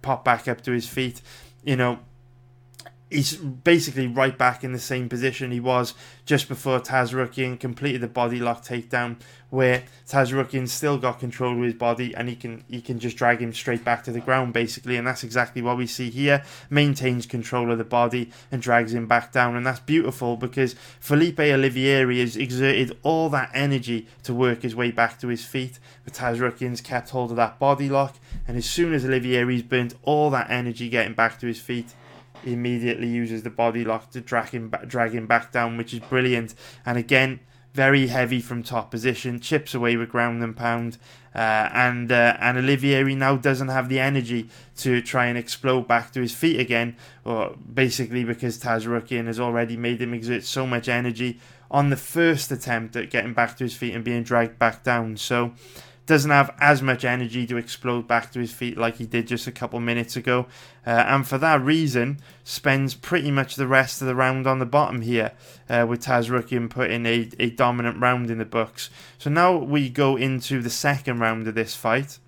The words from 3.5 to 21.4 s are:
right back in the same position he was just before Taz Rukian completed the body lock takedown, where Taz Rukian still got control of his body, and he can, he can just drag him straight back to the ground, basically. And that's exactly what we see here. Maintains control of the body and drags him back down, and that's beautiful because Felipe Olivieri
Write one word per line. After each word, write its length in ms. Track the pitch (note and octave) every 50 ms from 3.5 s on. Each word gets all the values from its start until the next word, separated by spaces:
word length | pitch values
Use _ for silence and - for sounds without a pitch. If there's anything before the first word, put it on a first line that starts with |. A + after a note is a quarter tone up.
| B2+ B2+ - E3+ F3 E3+ - D3+ C3+ C3+ C3
right 320 | B2 A#2 C3 C3+ C3+ B2+
back 260 | C3 C3 B2 B2 - -
in 80 | B2+
the 60 | B2+
same 320 | A#2+ A#2 - C3 B2+ B2+ A#2
position 400 | B2 A#2+ B2+ C3 B2+ - C3+ B2+
he 100 | B2 A#2+
was 360 | A#2+ B2+ B2+ B2 B2 B2 - - - - - - _
just 200 | - D3 C#3 C#3+
before 320 | - C3+ - - C#3 C3 B2
Taz 320 | A#2+ - C3+ C3 B2 A#2
Rukian 480 | B2 C3 B2+ A#2 - C3 C3 B2+ B2 A#2
completed 420 | - B2+ A#2+ - C3+ C#3+ B2+ B2+
the 60 | A#2+
body 320 | A#2 A#2+ B2+ A#2+ A#2 A#2+ B2
lock 240 | A#2+ A#2+ A#2 - -
takedown, 560 | - B2+ A#2+ A2+ A#2+ - B2 A#2+ A#2+ A#2 A#2+ - - - - - -
where 320 | - C3 C3 B2+ B2 B2+ B2+ - - - _
Taz 260 | - - C#3 C3+ A#2+
Rukian 380 | C3 C3+ C3 B2+ - C3+ B2+ A#2+
still 300 | - - - D3 C#3+ C3+
got 200 | B2+ B2+ A#2+ -
control 380 | B2+ A#2+ A#2 - C3 B2 B2
of 60 | A#2+ B2
his 100 | A#2+ A#2
body, 400 | A#2 A#2+ A#2 A#2+ A2+ B2+ A#2+ G#2+
and 160 | - A#2 B2
he 60 | A#2+
can, 280 | B2 - A#2 A2+ A2+ - _
he 100 | B2 A#2+
can 200 | A#2 - B2+ A#2
just 180 | A2 A#2+ A2
drag 220 | - B2+ A#2+ A#2+ A2+
him 120 | A#2+ A#2
straight 320 | A2+ - - - A#2+ A2+ A#2+
back 200 | B2 A#2 A#2 -
to 80 | -
the 80 | A#2 A#2+
ground, 340 | A#2 - B2+ C3 C3 A#2+ A2
basically. 420 | A2+ A#2 A2+ - - - B2 B2
And 120 | A#2+ A#2+
that's 160 | B2+ B2+ - -
exactly 400 | A#2 A2 B2+ A#2+ A2+ - B2+ A#2
what 120 | A#2+ B2
we 120 | B2 B2+
see 240 | A#2 - - B2+ A#2+
here. 320 | A2+ B2+ C#3+ C#3+ C#3+ C#3 C#3+ - - - - -
Maintains 560 | C#3 C#3+ D3 D3 C#3 C#3+ C3+ B2+ B2 B2 A#2
control 460 | - - A#2+ A2 - - B2 A#2+ A#2
of 80 | A#2 A2+
the 40 | A2+
body 460 | A2+ B2 A#2+ A#2+ A#2+ A#2 B2 A#2 A#2 - - - -
and 100 | C#3 B2+
drags 320 | A#2 B2 A#2+ A#2 A#2 A2 A#2
him 140 | A#2+ A#2
back 240 | A2 A#2+ A#2+ A#2 -
down, 240 | - C3 B2 B2 A#2+
and 100 | A#2+ A#2+
that's 140 | C3 B2+ B2
beautiful 580 | - - D3+ E3 - - C3 - B2+ A#2+ A#2+
because 380 | A#2 B2+ B2 B2+ C#3 C3 B2 B2 - - - - -
Felipe 380 | - - D3 D3 E3 F3 E3
Olivieri 840 | -